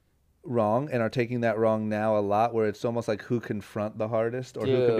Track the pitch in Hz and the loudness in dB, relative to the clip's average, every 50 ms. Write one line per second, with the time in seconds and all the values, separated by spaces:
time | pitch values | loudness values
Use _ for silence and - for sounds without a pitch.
0 | _ _ _ _ _ _ _ _ _ 165 123 117 107 104 107 120 143 151 127 123 | _ _ _ _ _ _ _ _ _ -4 0 0 2 2 2 0 0 -2 -2 0
1 | 113 110 - 131 120 113 123 123 117 117 107 110 113 113 110 110 110 107 107 104 | -2 0 0 -2 -2 -2 -2 0 0 0 2 2 2 2 2 2 0 -2 -2 0
2 | 107 110 107 104 104 98 101 104 113 120 117 113 110 107 101 - - 120 117 117 | 0 2 2 2 2 2 2 2 2 2 2 2 0 0 -2 -2 -4 -2 -2 -2
3 | 113 - 110 101 - - 127 120 - - 117 104 95 - - 113 104 107 110 113 | -2 -2 -4 -4 -2 -2 -4 -4 -2 -4 -6 -6 -6 -8 -6 -6 -6 -6 -4 -4
4 | 107 107 120 110 113 117 120 127 127 - - 123 110 131 131 123 127 120 113 | -4 -2 0 0 0 0 -2 -6 -8 -8 -8 -4 0 2 2 4 4 4 2